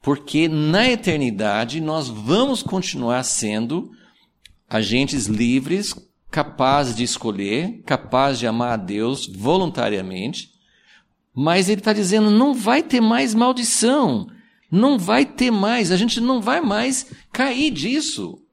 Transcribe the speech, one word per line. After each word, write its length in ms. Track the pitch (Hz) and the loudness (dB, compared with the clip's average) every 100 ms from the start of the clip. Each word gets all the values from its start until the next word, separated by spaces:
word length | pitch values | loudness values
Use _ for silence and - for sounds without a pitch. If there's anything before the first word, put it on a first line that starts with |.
Porque 460 | - 143 - 151 160 | 0 -2 0 0 2
na 420 | 156 151 180 254 | 2 2 4 2
eternidade 880 | 240 196 156 131 101 107 104 117 151 | 2 0 0 0 0 0 0 -2 -4
nós 280 | 156 156 127 | -4 -4 -6
vamos 560 | 107 107 190 269 247 | -8 0 2 2 -2
continuar 600 | - 185 180 143 120 123 | -4 -4 -4 -4 -2 -2
sendo 680 | 127 - 110 107 117 165 - - _ _ _ _ - _ _ | -2 -4 -2 -2 -2 -4 -6 -18 _ _ _ _ -20 _ _
agentes 580 | 110 98 120 139 143 101 | -2 0 0 0 -2 -2
livres, 680 | 107 120 131 139 185 208 - _ _ - | 0 2 0 0 -4 -4 -10 _ _ -6
capazes 680 | - 143 - 131 143 131 | -4 -4 0 2 2 0
de 80 | 110 | -2
escolher, 760 | 120 - 113 98 98 117 180 233 | -4 -2 -4 -4 -2 -2 -4 -8
capazes 540 | - 135 - 127 139 123 | -4 -4 0 0 2 0
de 80 | 117 | -2
amar 260 | 113 120 | -2 -2
a 40 | 113 | -4
Deus 500 | 92 104 113 135 - | -4 -2 -2 -4 -8
voluntariamente. 1200 | 95 113 185 175 135 110 101 92 92 110 - - _ _ _ _ _ _ _ _ | -4 0 0 0 -2 -2 -2 -4 -6 -8 -8 -14 _ _ _ _ _ _ _ _
Mas 360 | - 151 175 185 | -4 0 2 2
ele 120 | 208 | 2
tá 120 | 220 | 2
dizendo, 380 | 208 185 214 214 | 0 2 4 6
não 220 | 214 285 | 6 4
vai 280 | 240 208 269 | 2 2 0
ter 200 | 320 247 | 2 2
mais 320 | 220 233 262 | 4 2 0
maldição. 920 | 214 247 254 233 - 226 285 220 117 90 - _ _ _ | 2 2 2 -2 0 2 4 2 0 -6 -16 _ _ _
Não 260 | 175 262 262 | 2 4 2
vai 280 | 175 240 | 2 2
ter 260 | 285 - 254 | 2 0 0
mais, 400 | 214 202 240 180 | 2 2 2 2
a 60 | 180 | 2
gente 240 | 233 233 | 2 0
não 200 | 240 254 | 0 0
vai 200 | 208 311 | 0 0
mais 460 | 277 208 254 262 - - _ | 0 0 -2 -4 -8 -20 _
cair 380 | - 269 247 302 | -2 -2 0 0
disso. 720 | 156 170 285 - - 180 - _ | 0 -2 -2 -2 -6 -8 -12 _